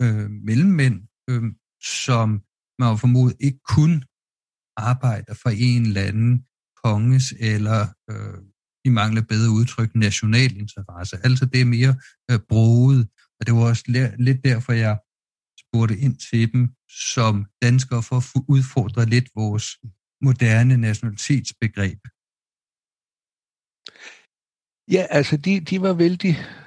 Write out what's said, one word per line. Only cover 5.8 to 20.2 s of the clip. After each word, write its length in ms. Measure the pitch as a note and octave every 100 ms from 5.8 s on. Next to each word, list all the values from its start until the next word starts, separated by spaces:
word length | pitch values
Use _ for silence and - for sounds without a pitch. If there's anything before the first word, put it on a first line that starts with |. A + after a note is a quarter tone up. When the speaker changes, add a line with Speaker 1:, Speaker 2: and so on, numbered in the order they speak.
| A2+
Speaker 1:
eller 160 | G2
anden 440 | F#2+ G#2 A2+ B2 - _ _ _
konges 480 | A#2 G#2 A#2 C3 C3 -
eller, 400 | A2+ G#2+ G#2+ A2 G#2 - -
øh, 280 | G#2+ G#2 F#2+ F#2+ _ _ _
i 40 | C3
mangel 300 | A#2 G#2+ A2
af 80 | A2
bedre 240 | G#2+ A2+
udtryk, 440 | A2 A#2+ - A2+
national 600 | A2+ G#2+ - A2 A#2 C3 G2
interesse. 600 | G#2 - G2 F2 F2+ F#2
Altså, 220 | B2+ B2+ C3
det 140 | B2+
er 40 |
mere, 300 | B2+ A#2 C3 C3 - _ -
øh, 80 | A#2+ -
broget, 600 | G#2+ A2+ A#2 B2+ C3+ A2+ _ _ -
og 60 | A2+
det 80 |
var 60 | A#2 A#2
også 160 | A#2 -
le-, 280 | A#2+ B2+ G#2+
lidt 260 | B2 C3
derfor, 280 | C#3 A#2 -
jeg 260 | A#2 A2 G#2+ - _ _ _ _ _
spurgte 340 | _ A#2 A2+ G2+
ind 180 | C3+ B2+ -
til 220 | A2+ A2+
dem 160 | B2+ B2 - _ - -
som 320 | - A2+ G2+ G2+ -
danskere, 400 | A#2+ B2+ B2+ A#2+
for 140 | A2 B2
at 60 |
fu-, 200 | B2 C3 -
udfordre 580 | C3+ C3 - F#2+ G2 A2+
lidt 220 | B2 A#2+
vores 320 | - G#2+ G#2 - - A#2 - _ _